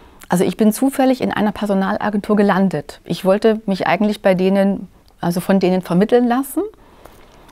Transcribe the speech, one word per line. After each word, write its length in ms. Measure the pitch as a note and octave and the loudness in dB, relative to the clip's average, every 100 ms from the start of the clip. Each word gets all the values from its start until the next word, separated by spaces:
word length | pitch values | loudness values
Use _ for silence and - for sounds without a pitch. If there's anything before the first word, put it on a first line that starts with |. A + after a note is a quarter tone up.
| - - - | -20 -20 -4
also 140 | F3+ | 0
ich 140 | G3 - | 0 2
bin 160 | A3 | 0
zufällig 480 | - C4+ C#4 C4 B3+ | 2 -2 2 0 0
in 100 | G3+ | -2
einer 220 | - G#3 | -2 -2
Personalagentur 840 | - G3+ F#3+ F#3+ G#3 G#3 G3+ - G#3 | -2 -2 -2 -2 -2 -4 -4 0 2
gelandet. 640 | G3+ F3+ G3 D3+ - - - | 2 2 0 -2 -8 -14 -10
Ich 180 | F3 | -4
wollte 380 | F#3 G#3 A3+ G#3+ - | 0 2 2 0 -2
mich 220 | F#3+ - | -4 -2
eigentlich 340 | F3+ G#3 G#3 | 0 0 0
bei 140 | G3+ F#3 | 0 2
denen, 540 | F#3 G3 G3 F#3+ F#3+ _ _ _ | 2 2 2 -2 -8 _ _ _
also 180 | E3+ F3 | -4 -4
von 220 | - G3 | 0 0
denen 200 | F3+ F#3 | 2 0
vermitteln 460 | - F3+ G#3+ A#3+ B3 | 0 0 2 2 2
lassen. 360 | A#3+ C4+ D4+ G#4+ - - - - - - - - | -2 -4 -6 -6 -10 -20 -20 -20 -20 -20 -20 -20